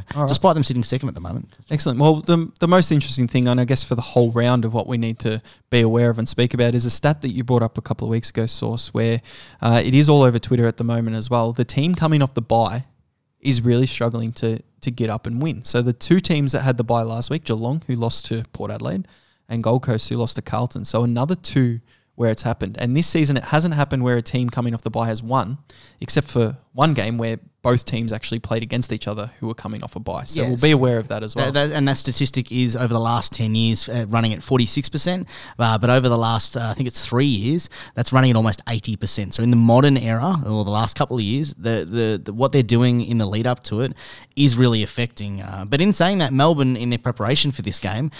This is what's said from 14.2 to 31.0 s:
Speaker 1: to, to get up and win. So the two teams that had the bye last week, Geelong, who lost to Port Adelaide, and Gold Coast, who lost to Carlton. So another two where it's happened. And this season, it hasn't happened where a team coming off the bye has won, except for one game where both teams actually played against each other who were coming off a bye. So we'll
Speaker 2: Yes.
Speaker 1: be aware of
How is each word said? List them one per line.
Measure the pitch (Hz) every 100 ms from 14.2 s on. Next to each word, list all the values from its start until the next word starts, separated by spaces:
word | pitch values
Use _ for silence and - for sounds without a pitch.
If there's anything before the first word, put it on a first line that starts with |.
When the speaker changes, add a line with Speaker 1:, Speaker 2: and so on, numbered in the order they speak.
| 113
Speaker 1:
to, | 117 113 113 - _
to | -
get | 120 110
up | 104 -
and | 117
win. | 160 143
So | - 120
the | 123
two | 120 - 185
teams | - 151 139
that | 135
had | 135 123
the |
bye | 117 120
last | 113 117 120
week, | 156
Geelong, | - 110 117 160 -
who |
lost | 120 117 - -
to | 117 117
Port | - 104
Adelaide, | 107 117 190 - _ _ _ -
and | 117
Gold | 113 127
Coast, | - 110 -
who | 120
lost | 120 -
to |
Carlton. | - 113 120 - 98
So | 110
another | 120 120 143
two | 180 - 139 123 117 - _ _ -
where | 117
it's | 110
happened. | 117 110 98 -
And | 120
this | 139 170
season, | 165 147 135
it |
hasn't | - 151 175
happened | 147 143 135
where | 123 120
a |
team | 113 127 123
coming | 123 120
off | 113
the | -
bye | 117 117
has | 110
won, | 113 131 104 143 - - - _
except | - 151 -
for | 127 113 135 _
one | 123 156
game | 127 104 117
where | 113 113 - _
both | 123 123
teams | - 113 117
actually | 110 - 117
played | - 113
against | 110 123 123
each | 110 -
other | 107 107 -
who | 113
were |
coming | 113 - 107
off | -
a | -
bye. | - 90
So | - 131
we'll | 123
Speaker 2:
Yes. | 120
Speaker 1:
be | 147
aware | 143 123
of | 117